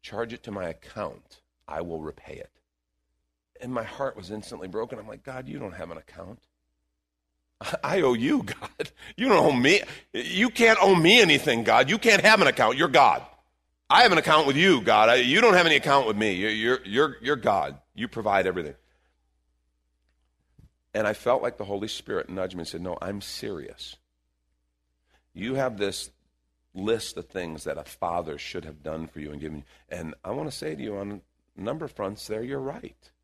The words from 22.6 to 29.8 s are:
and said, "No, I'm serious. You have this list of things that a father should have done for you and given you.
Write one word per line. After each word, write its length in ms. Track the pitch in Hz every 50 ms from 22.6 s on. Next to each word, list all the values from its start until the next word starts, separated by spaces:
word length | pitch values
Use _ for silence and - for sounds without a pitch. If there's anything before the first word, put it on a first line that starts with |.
and 80 | 82 -
said, 140 | - 87 87
"No, 160 | 92 87 -
I'm 220 | - 92 101 101 95
serious. 760 | - - - - 107 98 80 65 50 - _ - - - _ _ _ _ _ _ _ _ _ _ _ _ _ _ _ _ _ _ _ _ _ _ _ _ _ _ _ _
You 220 | 82 95 117 131
have 240 | 135 135 127 113 98
this 320 | 101 98 92 - - - _ _ _ _ _ _ _ _ _ _ _ _ _
list 440 | 90 98 107 117 113 - - -
of 100 | 92 82
things 380 | _ _ 95 87 82 80 78 -
that 120 | 80 73
a 60 | 78 76
father 560 | - - _ - 87 85 87 85 80 73 73
should 260 | - - - 87 80
have 160 | 78 76 76
done 280 | 71 78 78 80 80 78
for 100 | _ 80
you 140 | 76 73 76
and 80 | 71
given 180 | 73 78 78 73
you. 60 | 71 _ _ _